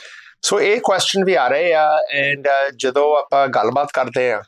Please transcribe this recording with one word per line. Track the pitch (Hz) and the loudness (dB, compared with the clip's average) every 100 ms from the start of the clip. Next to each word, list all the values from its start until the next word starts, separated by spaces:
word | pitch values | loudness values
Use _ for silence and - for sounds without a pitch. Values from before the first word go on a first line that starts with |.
| - - - _ - | -16 -20 -20 _ -4
So | 202 | 0
ਇਹ | 190 233 | 0 0
ਕੁਐਸਚਨ | 226 185 - 190 | 0 0 0 0
ਵੀ | 190 | 0
ਆ | 170 123 | 2 2
ਰਹੇ | 139 175 | 0 2
ਆ, | 156 151 156 | 2 2 2
and, | 151 139 139 143 | 0 -2 -2 -2
ਅ, | 139 139 139 120 | 0 0 -2 -2
ਜਦੋਂ | 135 135 147 147 | -2 0 2 2
ਆਪਾਂ | 135 139 135 | 0 0 2
ਗੱਲਬਾਤ | 120 107 131 143 | 0 0 0 -2
ਕਰਦੇ | 135 123 127 127 | -2 -2 -2 -2
ਆ | 107 | -2